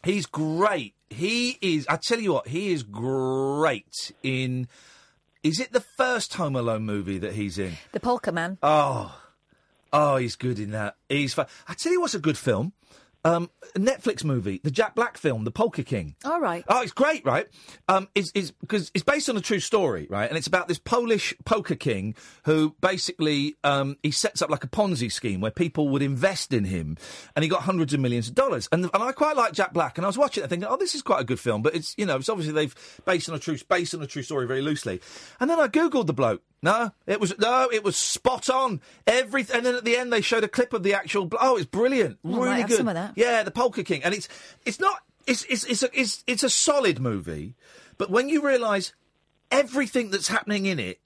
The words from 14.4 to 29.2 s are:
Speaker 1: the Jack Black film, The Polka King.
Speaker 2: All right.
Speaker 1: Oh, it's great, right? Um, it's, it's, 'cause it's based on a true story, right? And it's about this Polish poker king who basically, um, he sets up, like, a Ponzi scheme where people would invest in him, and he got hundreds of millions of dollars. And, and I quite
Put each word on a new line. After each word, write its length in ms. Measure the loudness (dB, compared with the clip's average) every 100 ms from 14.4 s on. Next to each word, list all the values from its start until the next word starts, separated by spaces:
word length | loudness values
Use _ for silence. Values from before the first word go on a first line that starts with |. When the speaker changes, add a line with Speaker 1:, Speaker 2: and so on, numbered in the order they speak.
| 0 -4
Speaker 1:
the 80 | -4
Jack 240 | 0 0 2
Black 220 | -2 0
film, 260 | -2 0
The 80 | -4
Polka 320 | 0 0 0
King. 320 | -4 -4 -4 -10
Speaker 2:
All 160 | -4 0
right. 240 | 0 -2 2
Speaker 1:
Oh, 120 | 2
it's 120 | 2
great, 320 | 2 2 2 2
right? 220 | 0 0 -12 -20 -12 0
Um, 180 | 0 2 -2
it's, 160 | -2
it's, 200 | -4 -4 -10 -4
'cause 240 | -4 -2
it's 100 | -2
based 260 | 0 0 0
on 60 | -2
a 60 |
true 180 | 0 -2
story, 480 | 2 2 2 0 -4
right? 200 | -2 0
And 80 | -2
it's 100 | 0
about 220 | -2 0
this 100 | -4
Polish 540 | 0 0 2 0 0 -8
poker 320 | 0 0 0 -4
king 400 | -2 -2 -4 -8 -16 -8 0
who 300 | 2 2 2
basically, 800 | 0 0 -4 -2 0 0 -2 -2 0
um, 320 | 2 0 -2
he 80 | -4
sets 300 | 0 -2 -2
up, 80 | -2
like, 140 | -2
a 40 | -4
Ponzi 440 | 0 0 0 -2
scheme 300 | -4 -4 -2
where 100 | -4
people 380 | -2 -2 0 0
would 120 | 2
invest 520 | 0 2 0 0 -2
in 100 | 0
him, 320 | 0 -2 -4 -8 -12 -18 -6 -2
and 80 |
he 60 | 0
got 140 | 0
hundreds 300 | 0 0 0
of 60 | 0
millions 300 | 0 0 0
of 60 | 0
dollars. 340 | 2 0 0
And, 180 | 0 0
and 100 | 0
I 80 | -2
quite 240 | 0